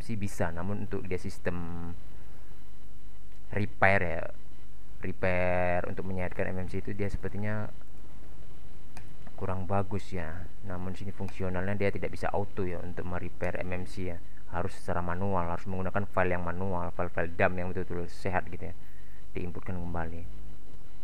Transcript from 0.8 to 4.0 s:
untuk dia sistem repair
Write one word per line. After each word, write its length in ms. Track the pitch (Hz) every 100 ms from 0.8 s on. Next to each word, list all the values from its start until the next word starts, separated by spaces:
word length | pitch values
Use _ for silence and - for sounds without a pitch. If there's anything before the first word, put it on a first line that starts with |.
| 101
untuk 160 | 98 95
dia 80 | 90
sistem 720 | 95 - 92 87 85 85 85 92 - - - - - - - - - - - - - - -
repair 500 | 101 104 - 95 98